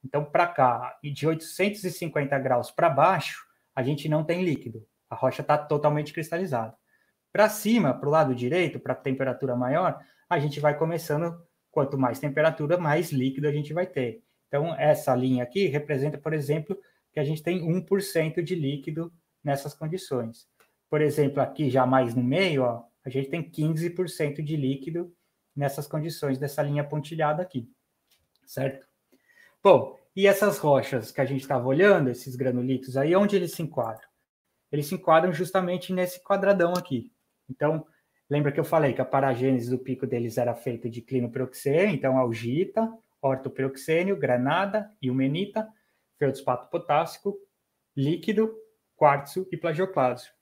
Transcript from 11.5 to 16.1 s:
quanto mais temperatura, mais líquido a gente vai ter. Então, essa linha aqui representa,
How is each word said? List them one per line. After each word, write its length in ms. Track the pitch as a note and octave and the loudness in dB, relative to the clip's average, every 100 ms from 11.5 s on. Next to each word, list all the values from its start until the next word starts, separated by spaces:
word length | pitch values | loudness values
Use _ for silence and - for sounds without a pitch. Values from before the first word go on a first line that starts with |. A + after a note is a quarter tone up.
| _ _ | _ _
quanto 260 | - C3+ C#3 | -2 -2 0
mais 220 | B2+ A2+ | 0 0
temperatura, 580 | D3 C#3+ D#3 D#3+ D3+ F3 | -4 2 2 2 0 0
mais 340 | D#3+ D#3 E3 | 2 0 0
líquido 360 | C#3 C3 C3+ D3 | 0 -2 0 -2
a 40 | |
gente 220 | D3 D3 | -2 -4
vai 140 | D#3 F#3 | -4 -4
ter. 360 | - A#2+ A2 _ _ _ | -2 -4 -6 _ _ _
Então, 260 | C#3 D3+ - | -2 -2 2
essa 400 | D3 D3 - B2 | 2 4 2 2
linha 280 | C3 B2+ | 2 0
aqui 240 | B2 F#3+ F#3 | 0 0 0
representa, 500 | C#3+ D3 C#3 D3 | 0 -2 -2 -2